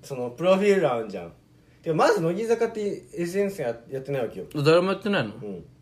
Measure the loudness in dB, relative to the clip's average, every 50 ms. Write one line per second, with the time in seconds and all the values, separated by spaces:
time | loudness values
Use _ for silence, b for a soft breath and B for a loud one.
0 | -12 -10 -8 -8 -6 -8 -6 -2 4 4 4 6 6 4 4 4 4 2 0 0
1 | -4 -6 -8 -12 -12 -12 -16 _ _ _ b b b b b b b -4 2 4
2 | 4 4 4 4 2 0 -2 -2 0 -2 0 0 0 -2 -2 -4 -4 -4 -6 -6
3 | -12 -14 -8 -6 -6 -4 -2 -2 -2 -2 -2 -4 -6 -6 -6 -8 -10 -10 -10 -10
4 | -6 -4 -4 -4 -4 -4 -6 -10 -14 -8 -4 0 4 6 6 6 4 2 -2 -2
5 | -2 -2 0 0 -2 -2 -6 -10 -12 -12 -12 -12 -14 -18 -20 _